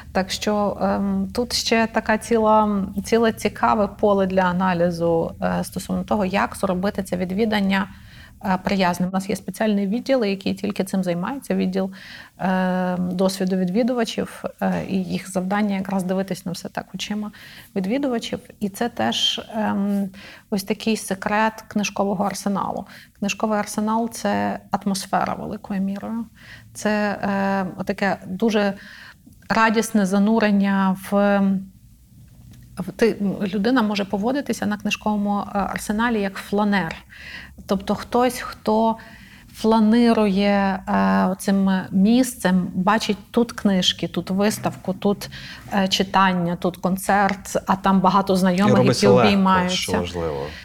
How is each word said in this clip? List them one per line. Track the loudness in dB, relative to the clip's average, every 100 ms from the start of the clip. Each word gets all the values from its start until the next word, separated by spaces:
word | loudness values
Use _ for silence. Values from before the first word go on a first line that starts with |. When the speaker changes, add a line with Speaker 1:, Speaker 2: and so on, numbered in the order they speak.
| -6
Speaker 1:
Так | -4 -2
що, | -4 -2 0 0 0
ем, | 0 0 0 -2 -2
тут | -4 -4
ще | -2 0 2 2
така | 0 0 0
ціла, | 2 2 6 4 4 0 -2 -6
ціле | 0 2 2
цікаве | 2 -4 0 2 2 0
поле | 2 2 4 2
для | 2
аналізу, | 2 2 2 2 2 2 2 2 0 -2
е, | -2 -2
стосовно | -4 -8 -4 -4
того, | 0 0 0
як | 0 -2 -2
зробити | -2 0 -2 -4
це | -4 -4
відвідання, | -2 0 0 2 2 0 -2 -10 -20 -20 -20 -10 -2
е, | -2
приязним. | 0 2 2 2 -2
У |
нас | -2 -4
є | -6
спеціальний | -6 -2 0 0 0
відділ, | -2 0 0
який | 2 -2 -4
тільки | -4 -4 -2
цим | -2 -2
займається, | 0 -2 -4 -6 -4 -2
відділ, | 0 0 -4 -6 -18 -20 -18 -6
е, | -2 0 0 0 -2 -2
досвіду | -2 0 0 0 -2 0
відвідувачів, | 0 0 0 0 -2 -4 -8 -8 -10 -4
е, | -2 -2 -2
і | -4
їх | -2 -6 -6
завдання | -6 -2 -2 0 -2
якраз | -2 -2
дивитись | -2 -2 -4 -6 -8
на |
все | -10 -10
так | -10 -10 -10
очима | -8 -6 -8 -12 -20 -20 -10 -6
відвідувачів. | -2 -2 -2 -4 -6 -10 -10 -8
І | -6
це | -4 -6
теж, | -2 -2 0 -2 -2 -6 -4
ем, | -2 0 0 0 -2 -8 -20 -18 -6
ось | -4
такий | -2 -4 -2 -2
секрет | -2 -6 -2 0 0 -2 -6
книжкового | -4 -4 -2 -2 0
арсеналу. | -2 -2 -4 -2 -4 -6 -10 -16 -20 -6
Книжковий | -6 -2 -2 -2
арсенал — | -2 -4 0 0 -2
це | -4 -2 0 -2 -4 -4
атмосфера | -4 -2 -4 -2 0 0
великою | -4 -6 -8 -6 -4
мірою. | -4 -4 -8 -8 -10 -14 -20 -20 -20
Це, | -6 -2 0 0 -2
е, | -2 0 0 0 -2 -6
отаке | -6 -2 -2 -2 -6
дуже | -2 0 2 0 -2 -10 -20 -20 -20 -20 -12 -2
радісне | 4 4 4 2 2 2
занурення | 4 4 4 4 4 4 2 2 0 0
в | 2 4 4 2 0 -4 -18 -20 -20 -20 -20 -20 -20 -20 -20 -16 -10
В-, | -8
ти, | 0 0 2
м, | -2 -2 -4
людина | -2 0 2
може | 2 0 -2
поводитися | -2 -2 -2 -2 -4 -4
на | -4
книжковому, | -4 -4 -2 0 0 -2
е, | -2 -4
арсеналі | -2 -4 -4 -2 0 0
як | -2 -6
фланер. | -4 0 2 2 0 -6 -14 -20 -18 -16 -18 -12 -4
Тобто | -2 -2 -4
хтось, | -2 0 2 0
хто | -10 -6 0 2 2 0 -6 -20 -20 -20 -20
фланирує, | -2 2 4 6 6 6 6 4 4 4 4 2 0 -2
е, | 2 4 4 2
оцим | 0 0 2 4 2 0
місцем, | 2 6 6 4 0 2 2 0
бачить | -2 2 2 2 -4 -2
тут | 0 0
книжки, | 0 0 2 0 -2 -2
тут | -4 -2
виставку, | 0 0 0 -4 -4 -6
тут, | -2 0 0 -4 -14 -16 -16 -6
е, | -2 0
читання, | 0 2 4 4 4 0 0
тут | -2 -2
концерт, | -2 -2 2 2 2 0 -4 -4 -2
а | 0
там | 4 4
багато | 4 4 4
Speaker 2:
І | 2
Speaker 1:
знайомих, | 4 4 4 6
Speaker 2:
робиться | 4 4 6
Speaker 1:
які | 6
Speaker 2:
легко, | 6
Speaker 1:
обіймаються. | 4 4 4 2 -2
Speaker 2:
що | -2 -2
важливо. | -2 -4 -4 -4 -6 -10